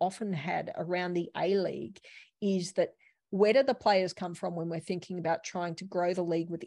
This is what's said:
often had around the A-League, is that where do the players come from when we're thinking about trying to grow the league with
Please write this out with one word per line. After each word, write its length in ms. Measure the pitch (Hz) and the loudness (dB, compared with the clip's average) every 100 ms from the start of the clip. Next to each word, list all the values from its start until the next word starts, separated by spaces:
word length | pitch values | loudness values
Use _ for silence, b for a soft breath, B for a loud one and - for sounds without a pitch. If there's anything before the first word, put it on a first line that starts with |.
often 320 | 180 - 208 | -2 -2 -4
had 400 | 165 160 170 165 - | -4 -2 -4 -4 -6
around 380 | 165 180 180 | -4 -2 -2
the 160 | 175 170 - | -2 -4 -2
A-League, 600 | 170 196 175 135 110 202 B B B - | 2 2 0 -4 -10 -12 B B B -4
is 320 | 202 190 185 | 0 0 0
that 180 | - - _ b b - | 0 0 _ b b -4
where 180 | 190 208 | 4 6
do 120 | 254 | 6
the 100 | 269 | 4
players 380 | 247 214 190 185 | 4 4 4 4
come 200 | - 180 | -2 -8
from 220 | 170 185 | -6 -6
when 140 | 170 165 | -4 -4
we're 100 | 165 | -4
thinking 400 | - 180 - 180 | -4 -6 -6 -4
about 240 | 160 165 | 0 -2
trying 320 | - 185 175 | -2 -6 -4
to 100 | 165 | -6
grow 300 | 190 180 175 | -4 0 0
the 80 | 185 | 2
league 260 | 170 165 170 | 0 0 -2
with 120 | 165 | -6